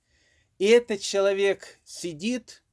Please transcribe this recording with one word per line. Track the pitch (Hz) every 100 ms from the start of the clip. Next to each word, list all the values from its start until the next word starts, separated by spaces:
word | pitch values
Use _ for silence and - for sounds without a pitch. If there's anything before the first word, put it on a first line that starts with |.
| _ _ _ _ _ -
И | 196
этот | 240 240 202
человек | - 196 196 196 196 190 - -
сидит, | - - 175 151 208 247 - - _